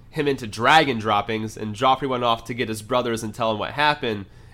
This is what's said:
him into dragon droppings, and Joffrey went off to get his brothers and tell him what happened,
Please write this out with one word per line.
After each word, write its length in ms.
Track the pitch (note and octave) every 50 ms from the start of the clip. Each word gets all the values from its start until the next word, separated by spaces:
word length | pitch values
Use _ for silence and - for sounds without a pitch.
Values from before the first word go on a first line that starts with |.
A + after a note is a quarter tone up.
| - -
him 180 | - D#3 D3
into 200 | C#3+ C3+ B2 B2
dragon 520 | A2 A2+ G#2+ A#2 C3 D3+ D#3+ D#3 C3+ B2 A2
droppings, 600 | G#2 A2 G#2 G#2 G2+ - A2 A2 A2 G#2+ - -
and 180 | G#2+ A2 G#2+
Joffrey 320 | G#2 C3 C3 C3 - D3 C3
went 160 | B2+ B2 B2
off 200 | A#2+ A#2 A#2 -
to 100 | - B2
get 160 | A#2 A#2+ G#2+
his 100 | A2 G#2+
brothers 420 | G#2+ - B2+ B2 A#2+ A#2+ A2+ A2
and 120 | A2+ G#2+ G#2
tell 180 | - A#2 A2+
him 60 | A2 G#2
what 140 | F#2 -
happened, 520 | A2 C#3 D3+ D3+ D3 - B2+ A#2 G#2+ G2+ G2 - - - - -